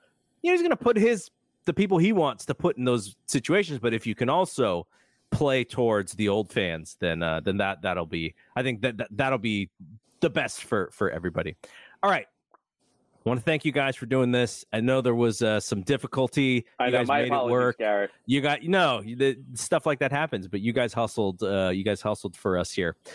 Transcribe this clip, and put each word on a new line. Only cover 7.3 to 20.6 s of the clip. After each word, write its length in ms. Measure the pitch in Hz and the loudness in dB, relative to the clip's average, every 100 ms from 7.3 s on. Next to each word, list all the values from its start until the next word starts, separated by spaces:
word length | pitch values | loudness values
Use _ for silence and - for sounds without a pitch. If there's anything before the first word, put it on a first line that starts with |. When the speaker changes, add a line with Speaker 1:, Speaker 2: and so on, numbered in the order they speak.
| 80 | 0
Speaker 1:
then 160 | 95 98 | -2 0
that, 240 | 98 98 | -2 -2
that'll 240 | 95 87 80 | -4 -4 -4
be, 280 | 85 82 - _ - | -4 -6 -8 _ -4
I 80 | |
think 180 | 131 113 | -4 -2
that, 160 | 123 107 | -2 -4
that, 100 | 107 | -6
that'll 260 | 107 135 131 | -2 0 0
be 320 | 110 104 98 - 80 110 _ _ | 0 -2 -4 -10 -20 -20 _ _
the 80 | 165 | -2
best 340 | 151 117 - | 0 -4 -6
for, 260 | - 107 90 | -4 -2 -2
for 160 | - 95 | -2 -4
everybody. 440 | 82 87 - 82 - - - - _ | -2 -4 -4 -6 -8 -16 -20 -20 _
All 80 | 196 | 0
right. 160 | 170 - _ _ _ _ _ _ _ _ _ | 0 -4 _ _ _ _ _ _ _ _ _
I 60 | 110 | -2
wanna 100 | 123 | 0
thank 220 | 139 156 | 0 0
you 80 | 156 | 0
guys 240 | 135 135 127 | 0 0 -2
for 120 | 117 | -2
doing 240 | 131 123 | 2 2
this. 340 | 123 120 - - | 2 0 -2 -6
I 60 | 110 | -2
know 180 | 120 131 | 2 2
there 140 | 123 117 | 2 4
was, 280 | 120 110 | 2 2
uh, 160 | 113 107 | 2 2
some 240 | - 104 | 0 -2
difficulty. 800 | 90 139 - - 127 - 135 123 - - | 0 -2 -2 -2 0 2 2 0 -2 -2
Speaker 2:
I 80 | 127 | 0
Speaker 1:
You 40 | |
Speaker 2:
know. 60 | 123 | 2
Speaker 1:
guys 100 | 123 | 2
Speaker 2:
My 100 | 143 | 0
Speaker 1:
made 60 | 131 | 2
it 20 | |
Speaker 2:
apologies, 240 | 139 123 | 0 2
Speaker 1:
work. 260 | 123 123 - | 2 2 0
Speaker 2:
Garrett. 340 | 110 104 101 - - | 0 0 -2 -6 -2
Speaker 1:
You 160 | 139 | 0
got, 220 | 143 143 | 0 -2
no, 380 | 160 190 165 117 | 0 2 2 0
the, 340 | 104 123 135 123 131 | -4 0 0 0 -8
stuff 320 | 123 - 165 160 | -12 -2 0 0
like 140 | 143 | 0
that 120 | 135 | 0
happens, 360 | 143 156 104 90 | 0 -2 -4 -6
but 120 | |
you 140 | 98 | -4